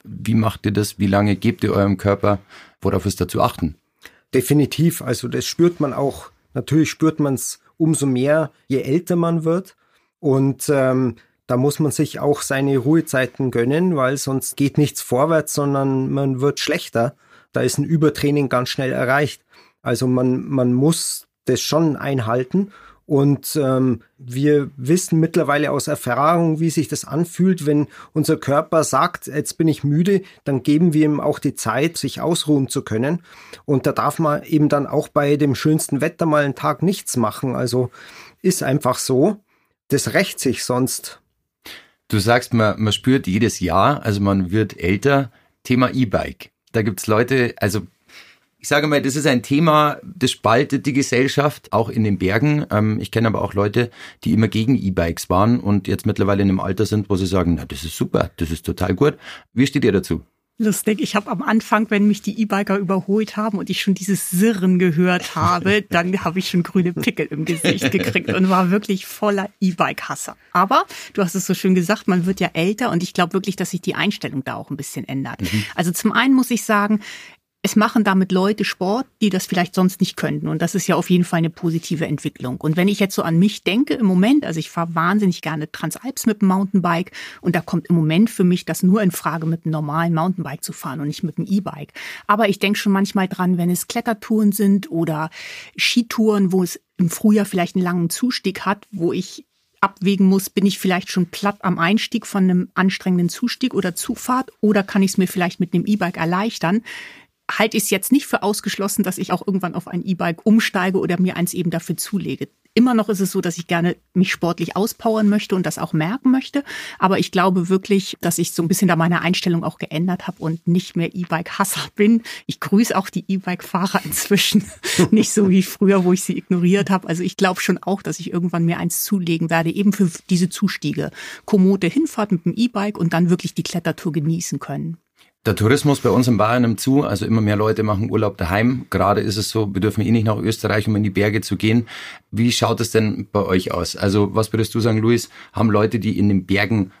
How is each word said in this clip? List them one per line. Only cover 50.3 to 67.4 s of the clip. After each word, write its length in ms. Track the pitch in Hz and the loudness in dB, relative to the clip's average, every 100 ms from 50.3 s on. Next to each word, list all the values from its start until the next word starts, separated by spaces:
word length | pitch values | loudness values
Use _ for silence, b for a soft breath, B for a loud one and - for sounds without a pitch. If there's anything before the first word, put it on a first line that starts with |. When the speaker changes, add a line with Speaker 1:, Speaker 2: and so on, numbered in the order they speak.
| - 104 117 151 139 143 | 0 2 2 2 -2 -2
Speaker 1:
die 80 | |
Gesellschaft, 800 | 131 - 123 123 - 147 - - | -2 0 0 0 0 0 -2 -2
auch 160 | 107 110 | -2 0
in 140 | 113 | 0
den 160 | 107 95 | 0 2
Bergen. 480 | 92 110 147 147 - | 0 2 2 0 0
Ähm, 300 | 107 107 107 | 0 0 -2
ich 80 | 107 | -4
kenne 180 | 110 113 | 0 0
aber 140 | - | 0
auch 140 | 98 95 | -2 -2
Leute, 340 | 104 117 117 B B B | 0 0 -2 B B B
die 100 | - | 0
immer 140 | 104 110 | 2 2
gegen 280 | 110 110 127 | 2 2 0
E-Bikes 560 | 95 92 85 82 - | 0 0 -2 -4 0
waren 280 | 90 107 120 | 2 4 2
und 280 | 101 101 - | 2 0 0
jetzt 180 | 98 104 | -2 -2
mittlerweile 380 | 104 98 98 | 0 2 2
in 60 | 101 | 2
einem 100 | 95 | 2
Alter 260 | - 95 104 | -2 -2 0
sind, 240 | 107 98 | 0 0
wo 60 | 92 | -2
sie 100 | 95 | 0
sagen, 300 | 95 85 82 | 0 0 0
"Na, 100 | - | -4
das 180 | 71 | -10
ist 140 | 80 - | -10 -6
super, 320 | - - - - | -2 -2 -2 -4
das 140 | 78 | -6
ist 120 | 80 | -4
total 300 | - - 92 | -6 -2 -2
gut." 240 | 92 147 147 B B B | 2 2 0 B B B
Wie 140 | 110 139 | -2 0
steht 180 | 147 | 2
ihr 80 | 120 | 2
dazu? 300 | 95 - 78 - _ _ - | 2 0 -6 -6 _ _ -2
Speaker 3:
Lustig, 420 | 214 180 - 214 | -2 0 -2 -2
ich 140 | 269 214 | -2 -4
habe 160 | 240 | -4
am 100 | 185 | -4
Anfang, 480 | 302 226 - 214 220 | 0 -2 0 0 2
wenn 180 | 208 208 | 2 2
mich 140 | 202 | 2
die 180 | - 226 | -4 -4
E-Biker 380 | 208 196 202 196 | -2 -2 0 -2
überholt 580 | 185 190 190 208 214 - | 0 -2 0 -2 -2 -4
haben 220 | 220 202 | -4 -4
und 140 | - | -4
ich 100 | 180 | -2
schon 140 | - 190 | 0 0
dieses 340 | 190 190 - | 0 -2 0
Sirren 480 | 175 220 202 185 180 | 2 2 2 2 4
gehört 580 | 185 156 180 180 - 160 | 4 4 2 0 -4 -2
habe, 460 | 170 175 180 214 | 0 2 2 0
<laughs> 80 | 208 | 0
dann 340 | 175 175 190 | 0 0 -2
habe 140 | 170 180 | -2 -4
ich 140 | - | -2
schon 100 | 175 | -2
grüne 320 | 165 190 175 | 0 0 0
Pickel 320 | 165 185 - 151 | 0 -4 -2 -4
im 200 | 151 | -4